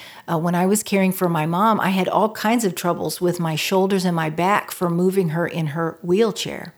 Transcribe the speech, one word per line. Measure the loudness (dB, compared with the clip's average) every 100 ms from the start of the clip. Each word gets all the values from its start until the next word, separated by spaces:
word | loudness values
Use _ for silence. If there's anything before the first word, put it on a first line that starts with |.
| -20 -18 -4
Uh, | -2
when | 0 2
I | 2
was | 2
caring | 0 2 2
for | 2 0
my | 0 0
mom, | 2 2 2
I | 2
had | 0 2
all | 2 0
kinds | 0 0 0
of | 0
troubles | -2 -2 -2 -4 -2
with | -2 0
my | -2 -2
shoulders | 0 2 2 2 0
and | 0
my | -2
back | 0 2 2 0
for | -4 -2
moving | 2 2 2 0
her | 0 -2
in | -2 -4
her | -2 -4 -6
wheelchair. | -2 2 2 0 -6 -8 -12